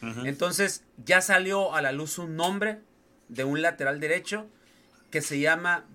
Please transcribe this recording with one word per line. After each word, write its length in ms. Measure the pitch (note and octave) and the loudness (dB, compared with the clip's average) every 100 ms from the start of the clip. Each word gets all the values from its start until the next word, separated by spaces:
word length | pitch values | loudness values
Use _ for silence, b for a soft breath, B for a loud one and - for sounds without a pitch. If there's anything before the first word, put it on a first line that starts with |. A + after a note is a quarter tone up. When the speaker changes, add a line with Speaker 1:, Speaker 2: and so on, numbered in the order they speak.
Speaker 1:
Ujú. 240 | A2+ A2+ B2+ | -10 -6 -6
Speaker 2:
Entonces, 580 | C#3+ F3 F3+ G3 - - - B2 | -2 -2 0 0 -2 -12 -10 2
ya 160 | F#3 | 4
salió 540 | F#3 F#3 F#3+ G3 F#3+ D#3 | 6 2 4 0 0 0
a 60 | |
la 80 | C#3 | 0
luz 260 | C#3 D#3 - | -2 -6 -8
un 180 | E3+ D#3+ | -6 -2
nombre 440 | F3 G3 G#3+ G#3+ - _ _ _ - | 0 0 -2 -4 -12 _ _ _ -12
de 160 | A#2+ | -4
un 180 | C3+ D3 | -2 2
lateral 380 | E3 E3 C#3 D3 | 0 0 -2 -2
derecho 480 | D3+ F3 - G#3 G#3+ b b b b _ _ | 0 -2 -2 -8 -10 b b b b _ _
que 100 | D#3 | -4
se 180 | - C#3+ | -2 2
llama 460 | D3 E3 F3 F3 - | 2 2 2 0 -2